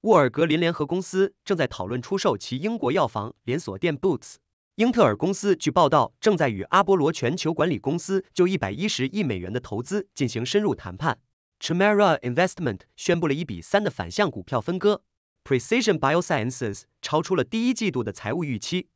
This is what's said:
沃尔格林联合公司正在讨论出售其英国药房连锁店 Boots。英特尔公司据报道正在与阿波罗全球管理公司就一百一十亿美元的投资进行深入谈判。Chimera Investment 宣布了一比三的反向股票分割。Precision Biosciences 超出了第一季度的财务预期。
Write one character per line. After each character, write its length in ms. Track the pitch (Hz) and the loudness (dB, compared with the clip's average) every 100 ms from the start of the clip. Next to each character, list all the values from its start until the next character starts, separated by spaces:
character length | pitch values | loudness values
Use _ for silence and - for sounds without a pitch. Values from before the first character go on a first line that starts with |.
沃 140 | 208 185 | 6 6
尔 140 | 131 | 6
格 140 | 117 | 2
林 160 | 165 156 | 0 2
联 120 | 170 | 0
合 140 | 170 147 | 0 -4
公 160 | 180 | -4
司 320 | 180 185 190 _ | -2 0 0 _
正 140 | - 180 | -4 -2
在 80 | 135 | -2
讨 200 | - 92 | -4 -6
论 140 | 123 | -6
出 160 | - 196 | -4 -2
售 220 | 196 107 | 0 -2
其 200 | - 127 | -4 -4
英 200 | 196 233 | -4 -2
国 140 | - | 0
药 160 | 190 139 | 0 0
房 260 | 107 107 - | -2 -8 -10
连 160 | - 143 | -6 -6
锁 180 | 135 98 | -6 -4
店 200 | 170 139 | -2 0
Boots。 360 | 196 139 - - _ _ _ - | -2 -2 -6 -20 _ _ _ 0
英 160 | 233 | 2
特 100 | 240 | 4
尔 140 | 151 104 | 4 4
公 180 | 180 | -2
司 220 | 196 202 175 | 0 0 0
据 160 | - | 2
报 160 | 180 151 | 2 4
道 240 | 151 117 _ | 4 2 _
正 160 | 220 180 | 0 2
在 120 | 143 | 0
与 140 | 101 | -2
阿 220 | 95 185 | 0 2
波 100 | 190 | 4
罗 180 | 190 147 | 4 2
全 240 | 139 120 175 | 0 -2 -2
球 180 | 151 | -2
管 160 | 165 170 | 0 0
理 80 | 120 | 0
公 200 | 131 175 | -2 -4
司 260 | - 190 - | -2 -4 -2
就 140 | - 180 | 2 2
一 100 | 185 | 2
百 140 | 98 | -2
一 180 | 107 202 | -2 -4
十 200 | - 131 | -2 -2
亿 160 | 202 | -2
美 140 | 165 95 | -2 -2
元 140 | 90 | -4
的 60 | 120 | -6
投 240 | - 104 | -4 -8
资 240 | 123 202 - | -4 -4 -4
进 140 | - 127 | -4 -4
行 180 | 113 123 | -2 0
深 160 | 208 | 2
入 140 | 208 - | 2 -2
谈 200 | 92 90 | -6 -4
判。 220 | 160 - _ _ _ _ | -4 -4 _ _ _ _
Chimera 600 | - 170 202 208 202 151 | -4 2 4 6 4 4
Investment 600 | 123 123 180 - 151 95 _ | 0 0 0 0 -4 -4 _
宣 240 | - - 170 | -8 0 0
布 80 | 160 | 2
了 80 | |
一 100 | 143 | -2
比 180 | 156 90 | -4 -8
三 200 | - 202 | -2 0
的 80 | 202 | 0
反 220 | - 87 | -4 -6
向 180 | 87 196 | 0 -2
股 140 | 107 | -2
票 160 | 90 123 | -4 -4
分 180 | 135 180 | -2 0
割。 240 | 202 208 _ _ _ _ | 2 0 _ _ _ _
Precision 560 | - 131 - 240 226 160 | -2 -2 2 2 2 2
Biosciences 840 | 135 165 180 151 113 127 117 101 - _ | 2 2 2 -2 -2 -4 -6 -8 -14 _
超 200 | - 151 | -2 -2
出 120 | 160 | 0
了 80 | 185 | 0
第 260 | 123 220 247 | 0 0 0
一 60 | |
季 160 | 247 208 | 0 -2
度 140 | 127 | -2
的 80 | 110 | -6
财 200 | 98 101 | -6 -6
务 120 | 147 | -4
预 160 | 151 113 | -4 -6
期。 280 | - 180 - | -4 -6 -6